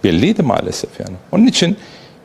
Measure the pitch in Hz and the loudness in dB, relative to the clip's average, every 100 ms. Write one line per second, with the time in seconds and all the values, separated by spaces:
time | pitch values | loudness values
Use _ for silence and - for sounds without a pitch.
0 | 98 87 139 220 156 92 - - - - | 2 2 2 2 0 0 -2 -8 -10 -10
1 | - 92 - 175 240 - 170 202 - - | -12 -12 -6 2 2 4 0 -2 -8 -20
2 | - - | -20 -20